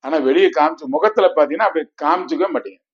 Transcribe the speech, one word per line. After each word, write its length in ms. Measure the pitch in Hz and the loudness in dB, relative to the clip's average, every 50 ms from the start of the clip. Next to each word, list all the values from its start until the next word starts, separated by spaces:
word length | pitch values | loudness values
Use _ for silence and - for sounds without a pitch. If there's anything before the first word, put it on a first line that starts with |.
| - | -6
ஆனா 120 | 131 156 151 131 131 | -4 -4 0 0 2
வெளியே 200 | 143 175 196 180 | 2 4 2 2
காமிச்சு, 340 | - 156 147 156 330 - 156 254 | 2 2 0 0 0 -6 -10 -6
முகத்துல 380 | 269 - - 214 214 226 190 - | -2 0 0 0 2 2 2 2
பாத்தீங்கன்னா 400 | - 156 147 139 147 185 220 196 | 4 2 0 0 0 -2 -2 0
அப்படி 160 | - 160 156 _ _ - | 0 -2 -6 _ _ -4
காமிச்சுக்க 480 | - - - 370 359 262 320 285 330 381 | -2 0 0 0 -2 -6 -2 -2 -2 -2
மாட்டீங்க. 320 | 330 240 - - - _ _ _ | -2 -6 -6 -8 -18 _ _ _